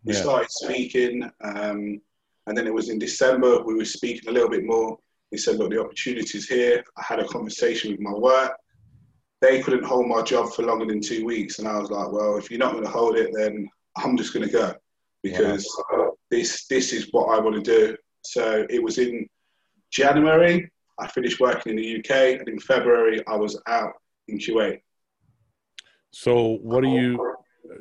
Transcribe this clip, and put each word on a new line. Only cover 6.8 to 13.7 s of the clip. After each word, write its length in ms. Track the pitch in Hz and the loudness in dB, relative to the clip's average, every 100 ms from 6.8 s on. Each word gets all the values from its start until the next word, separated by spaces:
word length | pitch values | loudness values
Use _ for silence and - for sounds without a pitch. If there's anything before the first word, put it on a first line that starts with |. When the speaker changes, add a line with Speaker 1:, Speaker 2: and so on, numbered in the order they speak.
| - - | 0 -14
Speaker 1:
I 60 | - | -6
had 120 | - | -4
a 60 | - | -4
conversation 640 | 120 107 - 117 110 107 | -6 -10 -2 -2 0 -4
with 100 | 98 | -6
my 100 | 104 | -6
work. 380 | 101 123 131 131 - _ _ _ _ _ _ _ _ | 0 4 4 2 -6 _ _ _ _ _ _ _ _
They 220 | 131 131 | 4 6
couldn't 240 | 131 127 107 | 2 0 2
hold 220 | 123 120 | 2 2
my 120 | 117 | 0
job 280 | 110 123 113 | 2 0 0
for 100 | - | -2
longer 220 | 117 113 110 | -2 0 -2
than 140 | 104 | -4
two 240 | 101 117 113 | -2 -4 -2
weeks. 340 | 113 98 - | -4 -6 -6
And 100 | 110 | -6
I 100 | 107 | -4
was 100 | 98 | -4
like, 220 | 104 - | -6 -4
"Well, 240 | 104 107 104 | -2 0 -2
if 160 | - | -4
you're 80 | 117 | -2
not 140 | 127 | -2
gonna 160 | 117 107 | -2 -4
hold 260 | 120 117 113 | 0 2 2
it, 160 | 110 | 0
then 360 | 107 107 104 101 | 0 -2 -2 -10